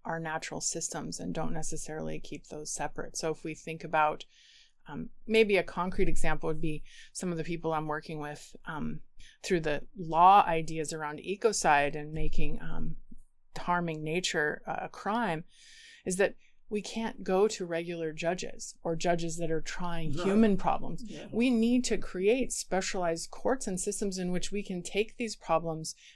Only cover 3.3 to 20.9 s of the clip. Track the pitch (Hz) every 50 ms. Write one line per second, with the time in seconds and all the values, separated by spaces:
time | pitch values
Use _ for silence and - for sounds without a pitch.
3.3 | 156 - - 165 156 - - - 160 160 - 156 165 156 151 151 160 - - -
4.3 | _ _ _ _ - - - _ _ _ - - 151 156 160 - - - - -
5.3 | 214 220 226 202 208 180 170 - - - 175 185 180 - - 175 160 - - 160
6.3 | 156 156 - 165 156 156 160 160 151 147 - - - - - - - - - 185
7.3 | 175 160 160 165 170 165 160 160 160 156 156 156 151 151 151 - 165 151 147 147
8.3 | 147 143 - - - - - - 165 - 156 156 156 156 - - - - - -
9.3 | - _ - - 190 170 156 156 147 143 - - - - 185 156 160 160 175 185
10.3 | 196 208 - - 170 165 160 156 160 160 156 147 165 156 156 147 151 151 - -
11.3 | 190 214 - 226 202 - - 175 151 143 143 143 147 151 147 151 156 156 156 156
12.3 | - - 156 151 156 - 160 160 160 165 160 160 160 - - - - - - -
13.3 | _ _ _ - - - - - 175 175 175 170 160 156 156 156 160 180 180 -
14.3 | - 165 147 151 151 - - - - - - 180 - - - 202 208 240 240 202
15.3 | 165 156 170 - - - - - - - - - - - _ - 185 180 202 185
16.3 | - - - _ - - - - - 208 190 - - 226 226 220 - - 196 196
17.3 | 190 185 202 220 214 - 190 170 170 165 170 170 175 170 165 160 156 156 170 165
18.3 | 180 180 - - - - - - - - - 165 165 165 - 180 170 170 170 170
19.3 | 160 170 170 156 160 160 156 - - - 180 175 170 165 160 151 143 160 180 196
20.3 | 196 214 226 214 196 165 - - - - - 131